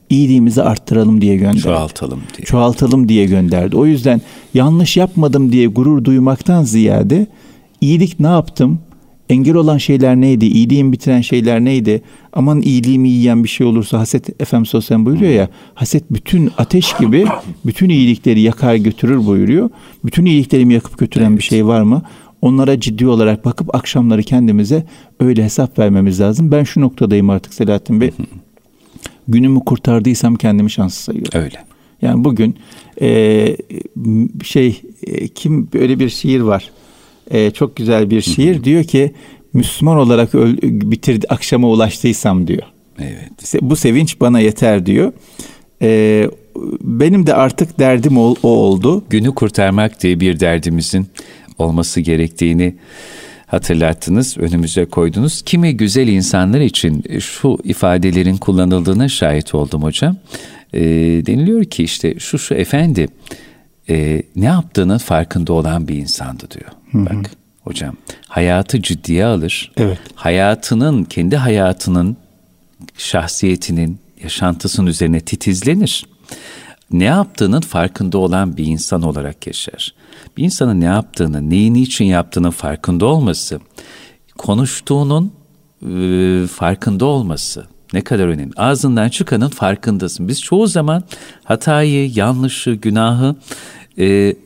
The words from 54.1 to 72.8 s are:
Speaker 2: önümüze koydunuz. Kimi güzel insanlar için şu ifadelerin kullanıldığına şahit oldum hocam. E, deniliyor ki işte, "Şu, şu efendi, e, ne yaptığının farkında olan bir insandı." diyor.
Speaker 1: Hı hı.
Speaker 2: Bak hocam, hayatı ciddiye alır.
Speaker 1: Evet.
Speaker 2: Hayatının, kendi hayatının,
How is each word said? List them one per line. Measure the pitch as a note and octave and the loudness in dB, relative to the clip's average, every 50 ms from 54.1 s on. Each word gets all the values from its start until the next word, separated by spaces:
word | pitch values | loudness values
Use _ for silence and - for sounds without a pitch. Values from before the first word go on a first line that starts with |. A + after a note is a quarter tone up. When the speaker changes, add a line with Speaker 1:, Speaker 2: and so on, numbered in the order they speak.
| F2+ A#2 B2+ C3 - - | 0 0 0 -2 -4 -4
Speaker 2:
önümüze | E2+ E2+ F2 E2+ E2+ D#2+ - F#2+ F2 | -4 -2 -2 -2 -2 -2 -2 -2 -4
koydunuz. | - - F2+ E2+ E2 D#2+ G2+ B2+ D#3 - - - | -2 -2 -2 -2 0 0 -2 -2 -2 -4 -6 -6
Kimi | - - E3+ E3+ E3 C3 | -2 0 0 2 0 0
güzel | G#2+ G#2+ G2+ F#2+ C3 C3 A2+ | 0 -2 0 0 2 2 2
insanlar | G2+ F#2+ F2+ - - F#2 F#2 F#2+ A#2 C#3+ | 2 0 0 0 0 0 2 2 2 2
için | C#3+ A2+ - - - E2 D2+ D2 - - - - | 2 0 0 -2 -2 -2 -2 -2 -4 -6 -8 -8
şu | - - - - - C3+ G#2+ - - | -8 -10 -8 -4 -2 -2 -2 -2 -4
ifadelerin | - - - - F#2 F2+ F2+ F2 F#2+ E2+ F#2 F2+ F#2 F#2+ | -6 -4 -2 0 0 2 2 2 0 0 2 0 0 0
kullanıldığına | F#2+ - - F#2+ F#2 F2+ F2+ F#2 F2+ E2+ F#2 F#2+ G#2+ C3+ C3+ | -2 -2 0 0 2 2 2 0 0 0 0 0 0 0 0
şahit | - - F2 D2+ D2+ D2+ D2+ - - | -2 -2 -2 0 0 -2 -2 -2 -4
oldum | D2+ D2 C#2+ - D2+ D2+ | -4 -2 -2 -4 -4 -4
hocam. | D#2 - - - E3 F#3 F#3+ - - - - - - - - - _ - | -4 -2 -2 -2 -2 -2 -4 -8 -16 -20 -20 -20 -20 -20 -20 -16 _ -4
E, | - E2 E2 E2 D#2+ E2 E2 E2 E2 D2+ | -2 0 0 2 2 2 2 0 0 0
deniliyor | - G#2+ C3 D#3 G3 A3+ A#3 G3 | -2 -2 0 0 0 0 0 0
ki | - - - E2+ | -2 -2 -4 -4
işte, | E2 - - - G2+ - - | -4 -4 -4 -6 -6 -6 -6
"Şu, | - - - C#3 | -8 -8 -8 -6
şu | - - - | -6 -4 -4
efendi, | - F2+ - - C#3+ E3 E3 B2 F#2 D2+ - - _ - - - - - - - _ _ _ _ _ _ - | -4 -2 -2 0 0 0 0 0 0 -2 -4 -6 _ -20 -20 -20 -20 -20 -20 -20 _ _ _ _ _ _ -4
e, | D#2+ D#2+ D2+ D2+ D#2 D#2 - - - | -2 -2 0 -2 -2 -4 -6 -8 -6
ne | F2+ G2+ | -2 -2
yaptığının | C3 F3+ F3 E2 - - G#2 F2+ F#2 G2+ A#2+ | 0 0 0 -2 -2 -2 -2 0 0 0 -2
farkında | - - F2 D#2+ E2+ - - F2+ E2 E2 E2+ | -2 -2 -2 -2 -2 -2 -4 -4 -2 -2 -2
olan | D#2+ D#2 D#2+ E2 E2+ D#2+ D#2 | -2 -2 -2 -2 -4 -4 -4
bir | D#2 | -6
insandı." | D2 C#2+ - - - C2 B1+ B1+ B1 - - | -8 -6 -6 -8 -8 -8 -10 -14 -14 -18 -18
diyor. | - - - - - - _ _ - | -20 -20 -20 -20 -20 -20 _ _ -2
Speaker 1:
Hı | G#2+ | -2
hı. | G2 F2 G#2 | -2 -2 -4
Speaker 2:
Bak | G#2 G2+ - - - _ _ _ _ _ | -6 -8 -10 -12 -18 _ _ _ _ _
hocam, | - - - D#2 C2+ - - _ - - - - - | -12 -12 -10 -10 -12 -12 -14 _ -20 -20 -20 -20 -8
hayatı | - F2 F2 F2 F2+ F#2 G2 - - A#2 F2+ | -4 -2 0 0 0 0 0 -2 -4 -4 -4
ciddiye | - F2 D2+ - - E2 F2 G2+ | -4 -6 -8 -4 -2 -2 0 0
alır. | A#2+ A2 F2 D#2 E2 - - - - _ | 0 0 -2 -2 -4 -6 -8 -10 -8 _
Speaker 1:
Evet. | - A2+ G2 F#2 E2 - - - | -4 -2 -2 -2 -6 -10 -16 -16
Speaker 2:
Hayatının, | - - E2 F2 F#2 G2 G2+ A2 A2 - - A#2+ A2+ C3 D#3 D3 A2 F2 | -6 -4 -2 0 0 0 0 0 -2 -4 -4 -2 0 0 0 0 0 -2
kendi | - - F#2 E2+ F2+ D3 | -4 -4 -4 -2 0 0
hayatının, | D3 B2+ A#2+ G#2+ G#2 F#2+ F2+ F#2 - - F#2+ F2+ F2 F2 G2 B2 - _ _ _ _ _ _ _ _ _ _ _ _ | 0 0 0 0 2 2 0 -2 -2 -4 -2 0 0 0 -2 -4 -8 _ _ _ _ _ _ _ _ _ _ _ _